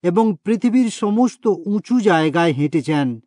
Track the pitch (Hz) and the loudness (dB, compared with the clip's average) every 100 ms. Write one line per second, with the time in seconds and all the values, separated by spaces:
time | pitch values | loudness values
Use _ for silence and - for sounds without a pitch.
0 | 175 180 226 185 - 226 240 247 233 - | 0 0 0 -2 -4 0 2 2 0 -2
1 | 208 214 247 - 220 175 165 208 - 247 | -2 0 0 0 -2 -2 -2 -4 0 2
2 | 208 165 156 160 170 139 147 160 123 147 | 2 2 2 0 0 0 -2 -2 -2 -2
3 | 135 113 | -2 -6